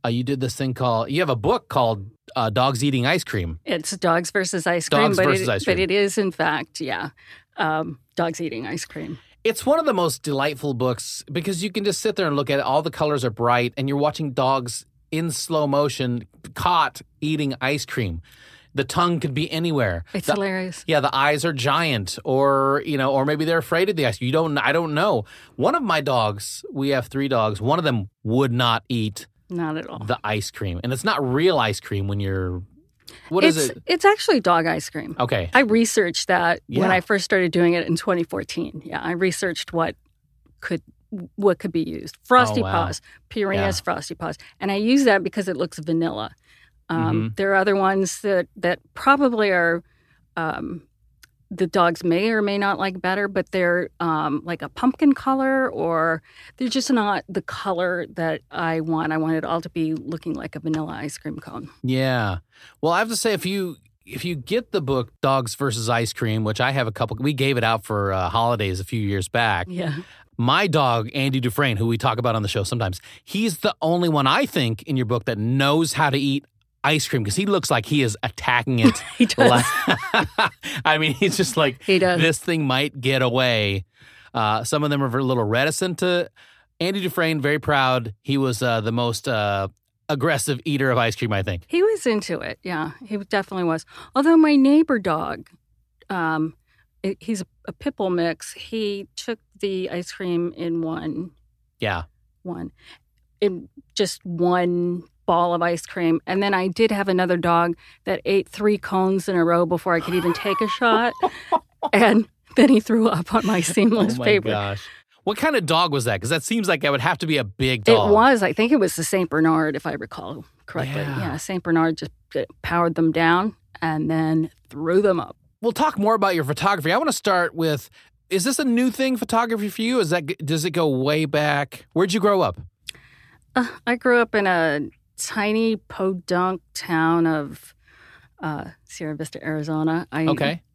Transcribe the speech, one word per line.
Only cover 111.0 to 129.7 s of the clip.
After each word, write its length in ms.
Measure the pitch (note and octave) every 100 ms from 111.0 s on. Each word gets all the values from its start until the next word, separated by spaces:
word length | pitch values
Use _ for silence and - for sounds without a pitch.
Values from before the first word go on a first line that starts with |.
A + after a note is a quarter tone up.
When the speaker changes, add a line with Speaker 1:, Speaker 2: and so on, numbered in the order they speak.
| A#3 -
Speaker 1:
<laughs> 40 | F4+ - - E4 _ _ D4
Speaker 2:
And 340 | G3+ A3+ G#3+ G#3+ _ _ -
then 140 | C4+
he 100 | A#3+
threw 280 | - A3+ A3
up 240 | E3 F3
on 120 | A3 G3
my 160 | F#3
seamless 540 | E3 - G#3 A3 F3+ B2
Speaker 1:
Oh 40 |
my 60 | B2
Speaker 2:
paper. 240 | G3+ G#2+
Speaker 1:
gosh. 360 | G#2+ G2+ G2+ - - _ _ -
What 120 | G#3+
kind 180 | D#4+ C4+
of 100 | E3
dog 260 | E3 F3
was 100 | C#3+ A#2
that? 140 | G2
'Cause 80 | A2+
that 140 | D#3+
seems 240 | - A3+ F#3+
like 140 | D#3+
that 100 | C#3+
would 80 | C#3
have 160 | C#3 E3+
to 60 | D#3+
be 100 | D3
a 60 | G#2+
big 360 | - C3 B2+
Speaker 2:
It 40 | G#2
Speaker 1:
dog. 180 | A3+ -
Speaker 2:
was. 320 | G#3 B3 B3
I 80 | F#3
think 180 | - A#3
it 60 | C#4+
was 160 | F#3 -
the 60 | D#3+
Saint 240 | F#3+ F3
Bernard, 460 | D3+ D#3+ D#3+ D#3 D3
if 80 | D#3
I 80 |
recall 500 | - F#2 - F#2+ D3+ - _ -
correctly. 360 | E3+ C3+ C#3+
Speaker 1:
Yeah. 180 | D3 C3+
Speaker 2:
Yeah, 180 | - C#3+
Saint 260 | - F#3+
Bernard 340 | F3 E3 E3 D#3+
just, 140 | - _ _ C3+
uh, 80 | - -
powered 340 | - E3+ E3+ D#3
them 160 | D#3+
down 440 | D#3+ E3 F3 G#3+ - _ -
and 280 | E3 D#3 D#3
then 380 | D#3+ D#3+ D#3+ E3 _ _
threw 320 | C#3 D#3+ F#3
them 180 | G3+ F3
up. 160 | A2+ - _ _
Speaker 1:
We'll 100 | A3+
talk 240 | - D4+ B3
more 160 | G#3 A3
about 200 | G3 F3
your 80 |
photography. 480 | C#3 C#3+ G3 G3+ D3+
I 60 | G3+
wanna 160 | D#4+
start 420 | - G#3 F#3 F3 D#3+
with, 340 | D#3+ C#3+ - - _ _ _
is 140 | F#3+
this 160 | G3+ -
a 60 | C#4
new 260 | A#3 B3+
thing, 240 | A3 C4 B3
photography, 500 | - A3+ A#3 A3+
for 120 | G#3